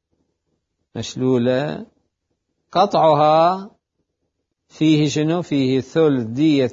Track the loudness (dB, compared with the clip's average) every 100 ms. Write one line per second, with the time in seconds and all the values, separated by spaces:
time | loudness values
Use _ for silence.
0 | _ _ _ _ _ _ _ _ _ -14
1 | -12 -4 -2 0 0 -2 -4 -10 -16 _
2 | _ _ _ _ _ _ _ -2 0 2
3 | 2 4 4 4 2 0 -8 _ _ _
4 | _ _ _ _ _ _ _ -2 2 2
5 | 0 0 -2 -2 -4 -2 0 -2 -2 0
6 | 0 0 -4 -2 0 2 0